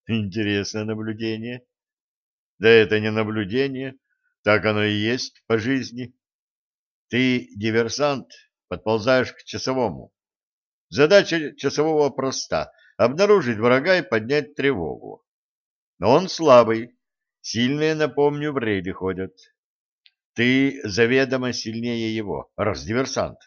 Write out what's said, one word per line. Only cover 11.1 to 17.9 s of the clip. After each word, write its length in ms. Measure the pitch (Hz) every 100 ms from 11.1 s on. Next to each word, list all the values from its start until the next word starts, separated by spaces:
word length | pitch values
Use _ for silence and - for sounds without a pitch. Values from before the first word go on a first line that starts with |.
| 202 175 165 143 -
часового 540 | 139 135 156 151 143
проста: 600 | 127 131 127 - - - _ _ -
обнаружить 600 | 117 147 202 208 123 107
врага 400 | 120 127 156 185
и 100 | -
поднять 460 | - 110 147 147 -
тревогу. 680 | 135 113 78 58 - - _ _ _ _ _ _ _ -
Но 140 | 101
он 180 | 143 185
слабый, 680 | - 156 123 113 113 117 _ _ _ _ _
сильные, 540 | - 107 123 147 156